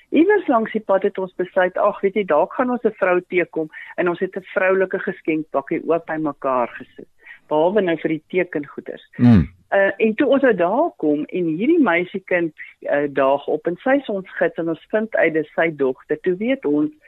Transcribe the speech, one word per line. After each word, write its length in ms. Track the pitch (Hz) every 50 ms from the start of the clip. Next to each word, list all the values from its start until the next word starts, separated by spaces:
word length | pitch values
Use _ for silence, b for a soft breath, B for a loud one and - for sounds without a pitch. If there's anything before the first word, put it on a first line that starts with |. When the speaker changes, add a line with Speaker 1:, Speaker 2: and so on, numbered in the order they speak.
| B B
Speaker 1:
iewers 360 | - 247 330 392 415 403 359 -
langs 240 | 262 226 226 214
die 80 | - 220
pad 220 | 214 - 196 190
het 160 | 190 202 - -
ons 160 | 185 185 -
besluit, 400 | - 185 180 - 190 180 185 180 -
ag, 220 | - 208 202 -
weet 140 | - 196 190
jy, 100 | 220 202
dalk 280 | 180 151 147 175 185
gaan 180 | - - 247 254
ons 140 | 247 240 -
'n 60 | 220
vrou 300 | - - 196 185 180 180 180 _
teekom 400 | 185 180 170 - - 165 160 156 B B B B B
en 120 | - 175 180
ons 100 | 175 170
het 160 | 196 185 -
'n 60 | 196 190 - -
vroulike 440 | 202 185 185 190 190 185 185 202 190
geskenkpakkie 840 | - 202 180 - _ - 160 160 156 - - 139 - - 175 139 -
ook 200 | 127 160 170 165
by 100 | - 165
mekaar 520 | 156 156 147 139 - - 135 131 127 120 113
gesit, 400 | - - 123 - _ - - _ _ B B B B B B _
behalwe 320 | 151 151 160 180 202 220
nou 140 | 196 175 165
vir 120 | 160 - 165
die 140 | 160 156 - _
tekengoeders. 760 | - 185 175 175 - 156 143 - - - - - - - - _ -
Speaker 2:
Mm. 320 | - 123 120 117 95 73 - - _ _ _
Speaker 1:
Eh, 200 | - 196 196 196 - -
en 160 | - 226 214
toe 120 | - 302
ons 160 | 247 277 269
nou 120 | 277 254 220
daar 360 | 175 170 175 208 262 330 349 -
kom 280 | _ - 151 147 147 156
en 200 | - - 185 180
hierdie 340 | 165 156 165 214 285 339 359
meisiekind, 680 | 269 190 170 170 180 180 - 196 185 - 185 175 170 160 - B B B B B
eh, 240 | - - 139 143 147 147
daag 360 | 139 139 135 135 139 139 - -
op 180 | - 151 -
en 100 | 170 180
sy 140 | - - 262 269
is 120 | 285 269 -
ons 180 | 214 190 185 - - -
gids 200 | 185 165 170 -
en 100 | 165 165
ons 180 | 165 - - _
vind 260 | - 214 220 214 -
uit 160 | - 160 165
dis 180 | 156 165 151 - -
sy 160 | - 165 165 156
dogter, 440 | 143 139 131 131 - - _ 151 151
toe 140 | - 185 180
weet 280 | 185 214 240 269 269 -
ons, 260 | 147 147 147 151 151 - _ B